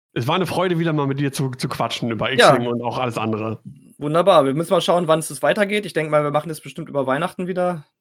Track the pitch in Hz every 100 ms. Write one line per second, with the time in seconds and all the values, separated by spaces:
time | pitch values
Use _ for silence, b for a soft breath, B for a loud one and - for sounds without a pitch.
0 | _ - 120 175 170 - 185 165 165 151
1 | 139 139 143 - 135 127 139 - 117 -
2 | 120 110 113 131 180 135 120 120 120 113
3 | 127 117 110 107 110 107 - - - -
4 | 143 160 180 170 135 135 165 185 165 180
5 | 156 156 156 139 147 190 202 208 190 165
6 | 156 151 147 147 160 156 139 - 160 139
7 | 131 135 175 - 180 180 180 170 - _